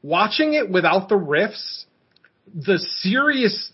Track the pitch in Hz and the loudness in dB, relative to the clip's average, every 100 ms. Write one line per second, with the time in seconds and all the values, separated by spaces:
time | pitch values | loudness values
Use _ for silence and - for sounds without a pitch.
0 | 143 170 208 - 208 247 208 185 165 185 | 0 0 2 2 2 2 0 2 4 2
1 | 190 202 156 147 214 - - - - _ | 2 0 2 0 0 -4 -16 -18 -20 _
2 | _ _ _ _ _ 170 143 170 - - | _ _ _ _ _ -8 0 0 -2 -4
3 | 185 254 294 277 220 - - | -2 2 2 2 0 -2 -14